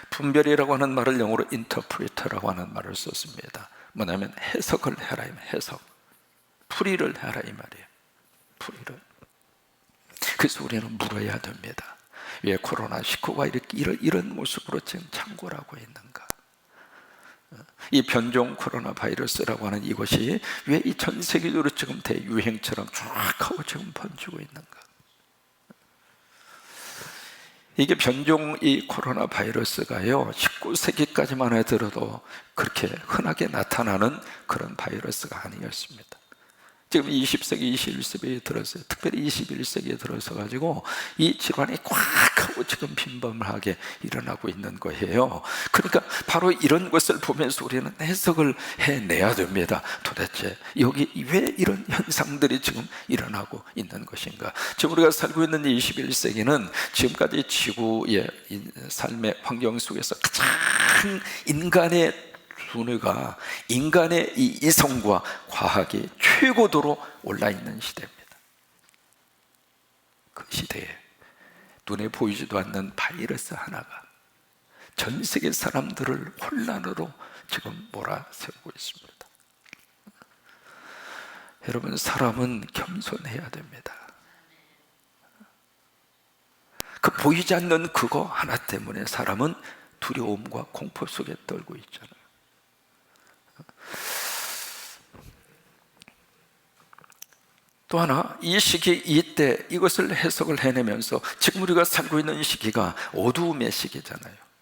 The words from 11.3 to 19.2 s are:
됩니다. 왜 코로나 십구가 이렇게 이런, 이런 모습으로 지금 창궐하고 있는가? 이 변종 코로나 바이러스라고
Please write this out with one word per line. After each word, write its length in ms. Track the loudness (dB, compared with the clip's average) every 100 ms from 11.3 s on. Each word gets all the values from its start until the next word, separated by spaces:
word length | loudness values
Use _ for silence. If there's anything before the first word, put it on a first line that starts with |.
| -4
됩니다. 560 | -8 -12 -12 -12 -14 -16 _ -18 -14 -6
왜 160 | 0 0
코로나 440 | 0 -4 -4 -4
십구가 460 | -4 -2 -2 0 0
이렇게 300 | -2 -6 -4
이런, 200 | -2 0
이런 340 | 2 2 0 -6
모습으로 460 | -6 -6 -4 -6
지금 260 | -6 -10 -10
창궐하고 680 | -10 -10 -12 -12 -12 -14 -18
있는가? 500 | -18 -20 -18 -12 -8 -8 _ _ _ -20 -20 -20 -20 -20 -20 -20 _ -20 -20 -20 2
이 100 | 4
변종 540 | 6 4 4 4 2 0
코로나 380 | -6 -4 -6
바이러스라고 720 | -4 -2 -2